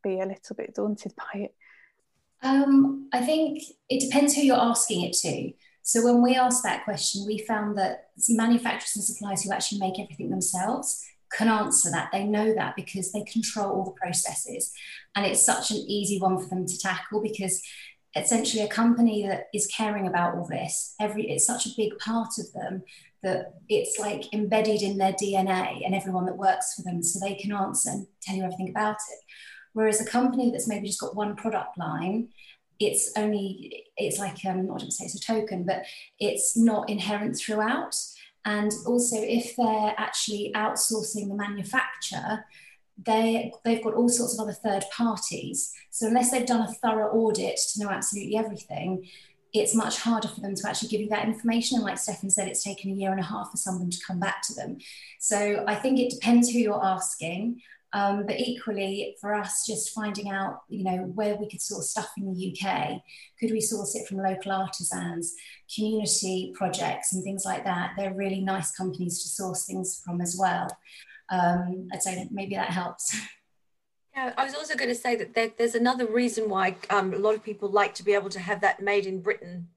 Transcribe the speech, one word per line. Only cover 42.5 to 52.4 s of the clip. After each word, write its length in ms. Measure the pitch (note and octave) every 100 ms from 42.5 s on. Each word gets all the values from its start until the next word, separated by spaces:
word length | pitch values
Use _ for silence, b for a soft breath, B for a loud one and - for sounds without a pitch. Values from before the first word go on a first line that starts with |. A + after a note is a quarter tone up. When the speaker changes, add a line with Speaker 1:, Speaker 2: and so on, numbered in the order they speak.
| B B B _ -
Speaker 2:
they, 560 | F#3+ A3 A3+ A#3 A#3+ -
they've 200 | A#3 A3+
got 100 | A3+
all 160 | - A#3+
sorts 240 | A#3+ A3+
of 60 | G#3
other 120 | G#3
third 320 | F#3 A3 G3 -
parties. 800 | - A#3 G3 - E3+ C#3 - - B B
So 160 | - A3
unless 240 | A#3+ B3
they've 120 | C4
done 240 | A#3+ A#3 G#3+
a 60 |
thorough 380 | - A3+ G#3+ G#3+
audit 480 | A3+ A3 - - - -
to 100 | G#3
know 80 | G#3
absolutely 440 | F#3 - G3+ E3 G#3+
everything, 720 | G#3+ G3 - - F3+ F#3 B B B B _
it's 220 | G#3+ G#3+ A3+
much 240 | A3 -
harder 300 | A#3 A3+ G#3+
for 120 | -
them 140 | G3+ F#3+
to 120 | G#3
actually 220 | - -
give 120 | G#3+
you 80 | G#3
that 180 | G#3+ A3
information. 480 | A3 A#3 A#3 A#3 B3
And 100 | G3+
like 140 | F#3
Stefan 320 | - F3 G3
said, 160 | G#3